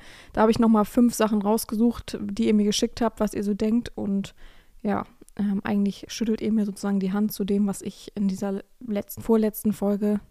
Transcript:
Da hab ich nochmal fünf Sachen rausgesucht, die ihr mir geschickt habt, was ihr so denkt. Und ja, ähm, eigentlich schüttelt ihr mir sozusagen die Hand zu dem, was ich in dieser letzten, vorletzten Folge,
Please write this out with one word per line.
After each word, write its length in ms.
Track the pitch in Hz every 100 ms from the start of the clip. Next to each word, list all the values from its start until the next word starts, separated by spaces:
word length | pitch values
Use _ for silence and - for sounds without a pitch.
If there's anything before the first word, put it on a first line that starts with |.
| - - -
Da 100 | -
hab 80 | 220
ich 80 | 226
nochmal 260 | 226 220
fünf 300 | 208 - 240
Sachen 260 | - 220 208
rausgesucht, 760 | 202 220 - 214 233 233 - -
die 280 | 202 202 226
ihr 60 |
mir 100 | 214
geschickt 360 | 208 202 233 -
habt, 200 | 226 -
was 140 | 208
ihr 100 | -
so 100 | 202
denkt. 380 | 202 220 233 233
Und 400 | - 208 196 196 - - - - -
ja, 220 | 214 196 - - - -
ähm, 240 | 202 196
eigentlich 420 | 226 208 202 190 -
schüttelt 320 | - 226 220
ihr 120 | 214
mir 120 | 220
sozusagen 360 | 202 190 202 202
die 120 | 190
Hand 200 | 202 214
zu 120 | -
dem, 220 | 196 202 202
was 160 | 190
ich 300 | - - -
in 140 | - 196
dieser 340 | 190 202 196 - - 247
letzten, 340 | 202 - -
vorletzten 520 | - 226 214 - 214
Folge, 480 | 202 202 202 208 208 -